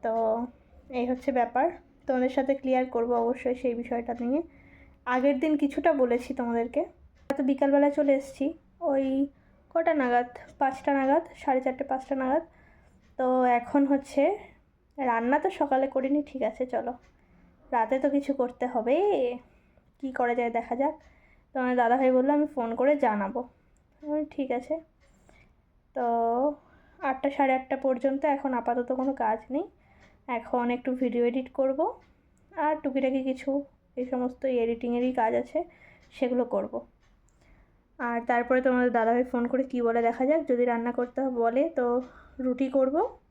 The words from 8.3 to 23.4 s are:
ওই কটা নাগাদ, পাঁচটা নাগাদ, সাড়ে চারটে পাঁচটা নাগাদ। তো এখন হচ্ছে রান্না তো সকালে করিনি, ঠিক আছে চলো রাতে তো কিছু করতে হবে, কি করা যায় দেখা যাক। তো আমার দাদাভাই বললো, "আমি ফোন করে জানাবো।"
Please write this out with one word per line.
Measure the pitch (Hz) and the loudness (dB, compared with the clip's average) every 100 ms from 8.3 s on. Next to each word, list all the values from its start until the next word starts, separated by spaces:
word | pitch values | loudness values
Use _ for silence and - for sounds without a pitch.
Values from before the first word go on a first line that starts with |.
| - 277 330 _ _ | -6 -6 -6 _ _
ওই | 339 269 269 269 277 _ _ _ _ | -2 0 0 0 -2 _ _ _ _
কটা | 330 330 | 0 2
নাগাদ, | 311 254 240 247 - - - | 2 2 2 0 -8 -20 -2
পাঁচটা | 269 269 - | -2 0 0
নাগাদ, | 277 262 294 330 - | 2 4 2 2 -8
সাড়ে | - 262 | 0 0
চারটে | 262 254 | 0 -4
পাঁচটা | 277 262 262 | -4 -6 -4
নাগাদ। | 269 262 285 330 _ - _ _ _ _ - | -4 0 0 -2 _ -20 _ _ _ _ -4
তো | 254 254 | 0 2
এখন | 247 240 240 285 277 | 4 2 2 2 4
হচ্ছে | 277 277 - 294 415 - - _ _ _ - | 2 0 0 2 0 -8 -20 _ _ _ -6
রান্না | 254 233 240 285 | -2 0 2 0
তো | 339 | 0
সকালে | 370 285 262 269 | -2 0 2 2
করিনি, | 269 262 285 285 | -2 0 -2 -2
ঠিক | 262 | -4
আছে | 226 - 254 | -6 -4 -6
চলো | - 233 254 _ _ _ _ _ _ _ | -4 -6 -10 _ _ _ _ _ _ _
রাতে | 247 226 262 | -2 0 0
তো | 277 | 2
কিছু | 285 277 | 0 -2
করতে | 269 247 - 254 | -2 -2 -2 -4
হবে, | 247 233 285 415 349 247 247 - _ _ _ _ _ | -2 0 2 2 0 -2 -4 -14 _ _ _ _ _
কি | 269 | -10
করা | 254 240 | -2 -2
যায় | 240 233 | 0 0
দেখা | 233 226 240 | -2 -4 -2
যাক। | 277 311 - _ _ _ _ | -2 -4 -16 _ _ _ _
তো | 262 | -4
আমার | 254 247 | -2 2
দাদাভাই | 233 254 262 | 4 4 4
বললো, | 254 269 | 4 4
"আমি | 294 294 | 2 2
ফোন | 294 233 | -2 -6
করে | 226 254 294 | 0 2 4
জানাবো।" | 262 208 190 240 | 2 0 -4 -6